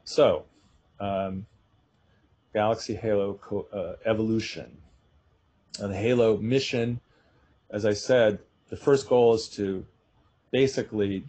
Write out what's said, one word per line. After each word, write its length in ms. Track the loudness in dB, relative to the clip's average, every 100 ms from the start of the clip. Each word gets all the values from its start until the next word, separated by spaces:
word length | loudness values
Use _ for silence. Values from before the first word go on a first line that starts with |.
so, 420 | -6 2 4 2 -4 _ _ _ _ -10
um, 460 | -6 -4 -4 -8 -12 _ _ _ _ _ _ _ _ _ _
galaxy 420 | -2 0 -2 -4 -6
halo 380 | -2 -2 -2 -6
co-, 320 | -8 -10 -8
uh, 240 | -8 -10 -8
evolution. 720 | -4 -2 -2 -2 -4 -10 -16 -20 -20 _ _ _ _ _ _ _ _ -10
Uh, 80 | -6
the 80 | -2
halo 420 | 0 4 4 2
mission, 640 | 0 -2 -2 -4 -4 -6 _ _ _ _ _ _ -10
as 160 | -2 0
I 80 |
said, 460 | 0 2 4 4 2 _ _ -16
the 80 | -4
first 300 | 2 2 4
goal 280 | 4 6 4
is 120 | 0
to 360 | -6 -4 -4 -10 _ _ _ _ _ _
basically 720 | 2 2 0 -4 -2 -2 -2